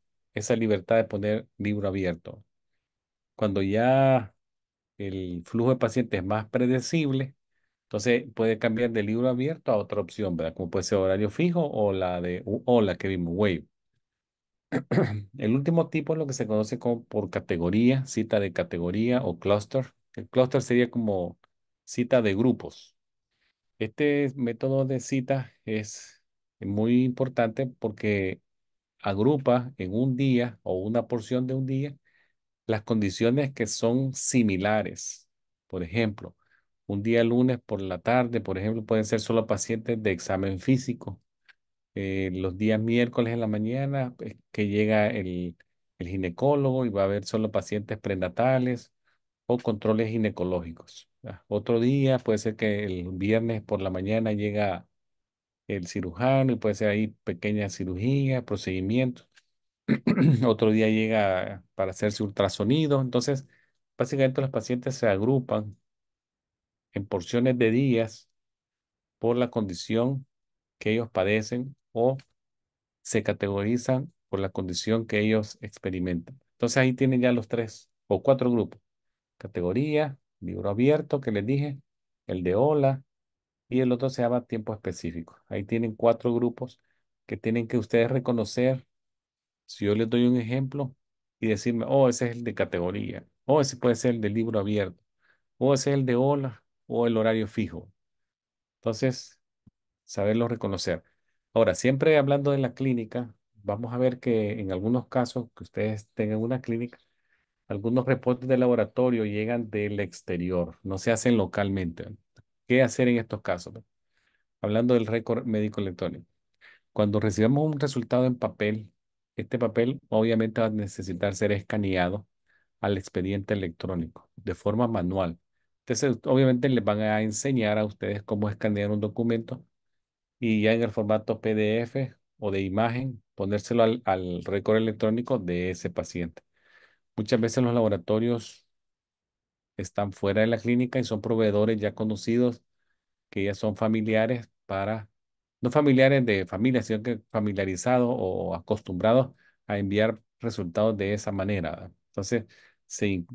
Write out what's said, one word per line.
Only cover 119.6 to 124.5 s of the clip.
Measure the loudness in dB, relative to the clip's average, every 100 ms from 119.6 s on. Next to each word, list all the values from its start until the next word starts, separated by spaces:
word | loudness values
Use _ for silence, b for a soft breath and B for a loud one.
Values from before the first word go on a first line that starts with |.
| 0 0 -2 -2 -2
obviamente | 2 2 2 0 0
va | 0
a |
necesitar | 0 -4 -6 -8 -2 -2
ser | 0 0
escaneado | 0 -2 -2 0 2 0 -2 -10 _ _ _ _ -6
al | -2 -2
expediente | -4 -4 -2 -2 -2
electrónico | -2 -4 -6 -6 -4 -6 -10 _ -12
de | -8